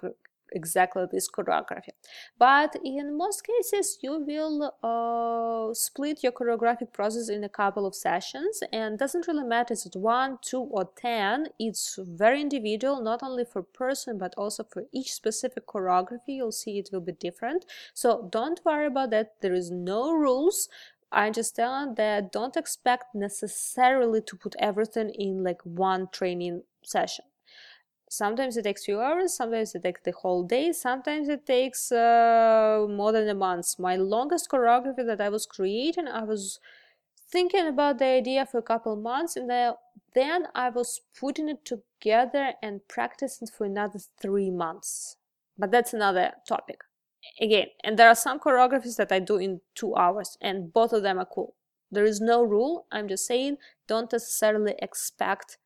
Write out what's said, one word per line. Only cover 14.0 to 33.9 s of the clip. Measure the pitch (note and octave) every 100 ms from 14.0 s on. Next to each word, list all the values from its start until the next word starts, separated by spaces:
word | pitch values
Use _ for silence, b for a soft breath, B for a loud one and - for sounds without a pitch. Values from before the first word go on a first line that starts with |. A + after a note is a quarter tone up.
| - G#3+
but | F3+ -
also | G3+ -
for | A3 - A3+
each | C4 C4
specific | - G#3+ A3+ C4 B3 -
choreography. | G#3 F#3 F3+ F#3 A#3+ - C4+
You'll | A#3
see | - - G3+
it | F#3+
will | F#3+
be | F3
different. | E3 F3 - A#3 E4+ - B B
So | - B3 A3 F#3
don't | A3 C#4 E4+
worry | E4+ D4 D4+
about | C4+ C4
that. | A3 A3 _
There | G3
is | F3+ F3
no | F3+ F3+ G#3 C#4
rules. | E4 C#4+ B3+ E4 - - B B B _
I | - G#3
just | A3 A3+ -
tell | A#3 C4+ C#4+
that | A3+ G#3+ G#3 G3
don't | G#3 B3+ E4
expect | D4+ - B3 B3 -
necessarily | G#3 G3+ - G#3 - - - B3+ C4+ A#3 A3
to | G#3+ F#3
put | G3+ -
everything | G#3 G3 A3 A3+ G#3+
in, | - G3 F#3+
like, | F3+ F3
one | F3 E3+ F#3+ F#3+ F#3
training | - F#3 F3 F3 F3 - _
session. | - G3+ - - - _ B B B B B _ _
Sometimes | - G#3 A3+ C4+ A#3
it |
takes | G3+ G3+
few | - G3+
hours, | B3+ E4+ F#4
sometimes | - A#3 A3+ A3
it | F3
takes | F3+ F3+
the | -
whole | F3 F#3 F3+
day, | F3 B3 E4
sometimes | D#4+ B3+ C4 D4+ D4+ D4
it | C#4+ -
takes, | B3+ C4 - -
uh, | A#3 A#3 A#3 A#3 A3+ A3+ A3 A3 G#3+ G#3
more | G3+ G#3
than | A3 G#3+
a |
month. | G3+ F#3+ F3 E3+ -
My | F3+